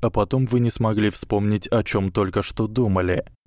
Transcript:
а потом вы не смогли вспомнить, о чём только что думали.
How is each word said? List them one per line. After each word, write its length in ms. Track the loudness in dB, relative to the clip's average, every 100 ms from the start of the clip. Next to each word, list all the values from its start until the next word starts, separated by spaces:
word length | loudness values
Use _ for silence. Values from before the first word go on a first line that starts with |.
а 80 | -2
потом 360 | 0 0 0 0
вы 140 | 2
не 100 | 0
смогли 400 | 0 0 2 0
вспомнить, 580 | -2 -2 0 0 0 0
о 120 | 0
чём 280 | 0 0 0
только 300 | 0 0 0
что 260 | -2 -2 -2
думали. 560 | 0 2 2 2 -2 -4 -14